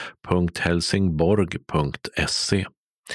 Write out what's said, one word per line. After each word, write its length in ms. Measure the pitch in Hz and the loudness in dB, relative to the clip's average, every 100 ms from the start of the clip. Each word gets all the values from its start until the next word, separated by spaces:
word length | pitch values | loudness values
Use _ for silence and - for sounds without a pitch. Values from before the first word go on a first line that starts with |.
| - - - | -12 -10 0
punkt 300 | 90 85 - | 2 2 0
helsingborg 920 | 85 87 - 101 95 78 82 104 85 - - | 0 0 0 0 2 2 4 4 2 -4 -4
punkt 360 | 78 71 - - - 78 | -2 -2 -6 -8 -4 -2
se. 380 | - - 98 98 _ _ _ - | -2 0 0 -2 _ _ _ -14